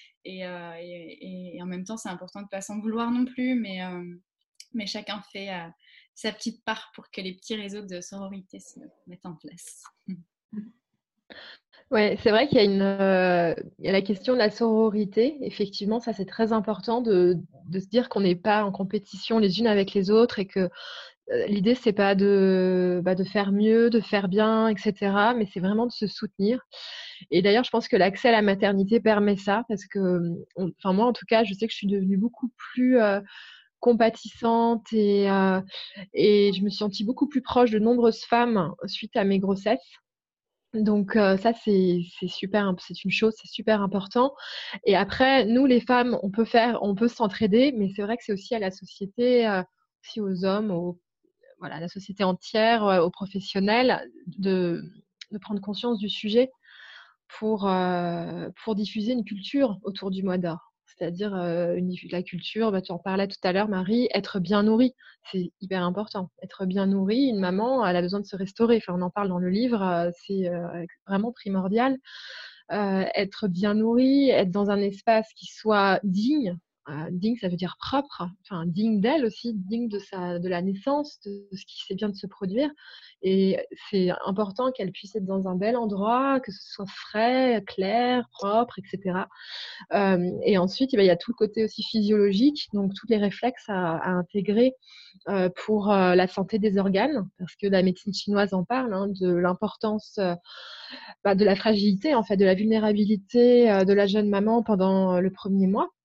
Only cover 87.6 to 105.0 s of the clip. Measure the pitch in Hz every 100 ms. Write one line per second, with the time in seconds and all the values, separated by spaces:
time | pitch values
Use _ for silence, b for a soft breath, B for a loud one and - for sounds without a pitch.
87.6 | 196 - 190 226 247 247 240 - 196 220
88.6 | 240 - 190 190 190 180 - B B B
89.6 | B B 208 202 196 185 180 214 - 196
90.6 | 180 - 262 240 190 175 - - 214 220
91.6 | 214 - - 220 208 214 202 196 277 294
92.6 | - 202 196 196 - 214 202 - 240 254
93.6 | - 190 175 165 180 180 175 202 190 208
94.6 | 254 262 B B B B - 196 180 180
95.6 | - 214 202 202 185 180 185 - 185 220
96.6 | 214 196 196 190 262 277 185 - 180 -
97.6 | 202 190 185 180 - 190 - 202 202 190
98.6 | 175 254 247 190 202 190 185 175 175 180
99.6 | 208 - 220 214 - - 185 175 B B
100.6 | B B B B B - 202 196 208 196
101.6 | 226 208 208 196 311 262 202 196 190 190
102.6 | 220 220 214 208 208 214 - 240 247 240
103.6 | 233 196 190 202 202 208 208 196 208 233
104.6 | 226 196 190 190